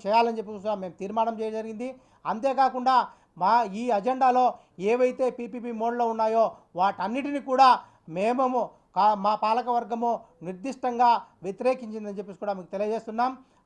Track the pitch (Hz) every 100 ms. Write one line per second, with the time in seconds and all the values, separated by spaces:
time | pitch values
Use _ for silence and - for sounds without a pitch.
0 | 196 220 233 220 202 214 208 202 185 -
1 | 196 214 226 220 220 220 220 220 254 254
2 | _ _ 151 214 269 254 269 254 247 254
3 | - - _ 165 185 233 214 196 247 202
4 | 214 262 262 247 247 - _ - 196 247
5 | 254 254 254 247 233 240 240 220 233 240
6 | 233 226 220 226 208 - _ 165 196 190
7 | 190 254 277 285 247 254 262 226 - _
8 | - 165 214 247 262 254 185 - _ 180
9 | 214 208 202 214 214 233 247 240 214 233
10 | 240 226 - _ 165 185 254 - 254 240
11 | 240 214 - _ 175 196 254 254 220 220
12 | 208 196 196 180 208 190 170 190 214 220
13 | 220 220 240 165 _ _